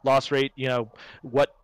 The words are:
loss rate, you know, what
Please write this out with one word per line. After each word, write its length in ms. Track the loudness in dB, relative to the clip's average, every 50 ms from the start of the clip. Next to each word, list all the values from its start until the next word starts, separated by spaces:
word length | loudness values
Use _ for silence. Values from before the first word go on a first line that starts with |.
| 0
loss 260 | 2 2 2 2 0
rate, 220 | 0 -2 -2 -2 -4
you 120 | -6 -6 -4
know, 240 | -2 -4 -4 -6 -10 -20 -20 -20 -20 -20 -12
what 320 | -4 0 0 0 0 _ _